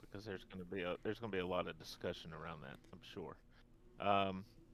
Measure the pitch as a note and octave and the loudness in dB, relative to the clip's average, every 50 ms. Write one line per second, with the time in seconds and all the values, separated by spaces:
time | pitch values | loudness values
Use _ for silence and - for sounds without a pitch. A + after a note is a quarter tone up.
0 | - - - G2+ F#2+ A2 F#2+ F#2 - - F#2+ F#2+ F2+ F2 F#2+ G2 F2 F2 F2 - | -12 -10 -8 -6 -4 -4 -4 -4 -6 -8 -8 -8 -6 -2 0 2 2 2 2 2
1 | - G#2+ G#2+ - A#2+ A2 G2 F#2+ F2+ F2+ F2+ F2+ F2 F2 E2 D#2+ - - - - | 0 0 0 0 0 0 2 2 4 4 4 4 2 2 -2 -6 -8 -12 -8 -4
2 | - F#2 F2 - - E2+ D#2+ D#2 D#2+ E2 E2 D#2 C#2+ C2+ C#2 - - - - - | -2 -2 -2 -2 -4 -8 -8 -6 -6 -6 -6 -6 -8 -8 -10 -10 -12 -14 -16 -14
3 | - - - - E2+ D2 - - - - - - - - - - - - - - | -14 -12 -8 -8 -6 -6 -8 -10 -14 -18 -20 -20 -20 -20 -20 -20 -20 -14 -6 2
4 | - G2 G2+ G2 G2 G2 F#2+ F#2+ G2 - - - - - | 6 6 8 8 8 6 2 0 -4 -8 -12 -20 -20 -20